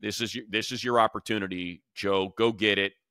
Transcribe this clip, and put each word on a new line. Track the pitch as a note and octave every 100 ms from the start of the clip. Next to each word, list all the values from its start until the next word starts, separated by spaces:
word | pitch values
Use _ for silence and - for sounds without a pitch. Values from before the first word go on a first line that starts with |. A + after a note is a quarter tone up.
this | G#2+ G2+
is | A2+
your, | A#2+ G#2+
this | G#2+ A2
is | A#2+
your | A#2+ A#2+
opportunity, | A2 G#2+ - A2 F#2+ F2+ F2 F2 _
Joe, | - G2 G2 F#2+ -
go | A#2
get | G#2+ G#2+ G2
it. | G2 - _